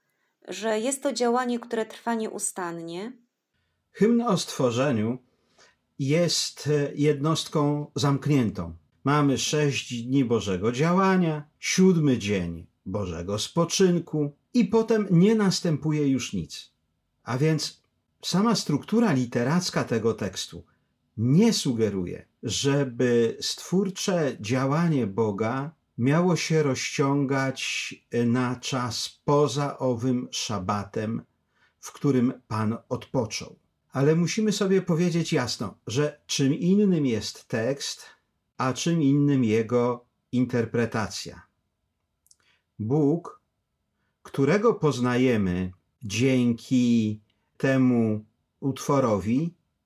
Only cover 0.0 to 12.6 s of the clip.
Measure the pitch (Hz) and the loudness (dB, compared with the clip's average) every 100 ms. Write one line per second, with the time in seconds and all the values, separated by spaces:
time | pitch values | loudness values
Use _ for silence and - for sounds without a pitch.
0 | _ _ _ _ - 185 220 214 226 - | _ _ _ _ -14 -6 -4 -2 -2 -2
1 | 285 240 240 247 247 240 - 226 220 - | -4 0 0 0 0 -4 -4 -6 -6 -8
2 | - 226 220 208 - - 175 170 165 170 | -6 -4 -4 -6 -6 -6 -8 -8 -10 -10
3 | 220 - _ _ _ _ _ _ _ - | -10 -14 _ _ _ _ _ _ _ 2
4 | 214 233 240 170 - - 127 117 143 113 | 4 4 2 0 -2 -2 0 2 0 0
5 | 107 127 _ _ _ _ _ _ _ - | 0 -4 _ _ _ _ _ _ _ -6
6 | 135 160 170 - - - 139 147 139 - | 0 2 2 0 -4 -6 -2 0 0 0
7 | 147 135 151 156 - 160 147 147 147 - | 2 2 0 -2 -2 0 0 0 -4 -2
8 | 143 139 139 147 110 90 85 85 _ _ | 0 0 2 2 2 -2 -10 -12 _ _
9 | 135 147 143 120 - 151 147 117 - 120 | 0 2 2 2 0 0 0 -2 -6 -8
10 | 117 139 117 117 98 92 107 123 165 180 | -2 0 2 0 0 -2 -2 0 2 2
11 | 190 190 165 151 - _ - - 185 175 | 4 2 2 -2 -8 _ -2 4 6 6
12 | 147 117 101 101 87 85 | 4 2 0 -2 -2 -8